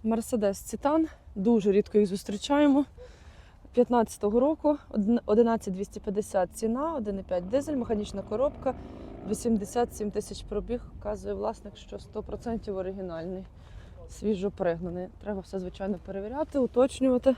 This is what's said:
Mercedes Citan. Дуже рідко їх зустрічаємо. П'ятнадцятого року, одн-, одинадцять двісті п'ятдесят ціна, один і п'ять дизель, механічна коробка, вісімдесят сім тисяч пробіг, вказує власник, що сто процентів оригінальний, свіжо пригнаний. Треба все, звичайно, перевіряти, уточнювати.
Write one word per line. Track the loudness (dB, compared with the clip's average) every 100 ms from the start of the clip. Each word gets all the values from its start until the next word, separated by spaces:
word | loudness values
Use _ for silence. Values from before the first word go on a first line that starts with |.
Mercedes | 0 -2 0 0 0
Citan. | 0 -8 -2 2 2 2 -4 -14
Дуже | 0 4 6 6
рідко | 4 4 4
їх | 4
зустрічаємо. | 0 -6 -6 0 6 6 6 2 -6 -20 -20 -20 -20 -20 -20 -4
П'ятнадцятого | 2 4 4 2 0 2 4
року, | 4 4 2 2 0
одн-, | -2 2 2 4
одинадцять | 6 6 4 -2
двісті | -6 -6 -6
п'ятдесят | -4 -4 -2 0 0
ціна, | -2 -2 0 -2
один | -2 -4 -6
і |
п'ять | -4 -4 0
дизель, | 0 0 -2
механічна | 0 -2 -2 -8
коробка, | -6 0 0 0 -4 -4 -10 -14 -14 -12 -6
вісімдесят | -2 0 0 0 -2 -2 -2
сім | -4
тисяч | -4 -6 -12
пробіг, | -6 -6 -4 -8 -8 -12
вказує | -8 -8 -6
власник, | -4 -4 -6 -14 -18
що | -16 -14
сто | -10 -10
процентів | -8 -8 -6 -6 -4 -6
оригінальний, | -6 -6 -8 -8 -8 -8 -10 -18 -18 -18 -18 -18 -18
свіжо | -6 -2 0 -2
пригнаний. | 0 -2 0 -4 -6 -10 -10
Треба | -8 -8
все, | -6 -8
звичайно, | -8 -6 -4 -4 -6
перевіряти, | -8 -6 -6 -2 0
уточнювати. | 2 4 4 4 2 4 4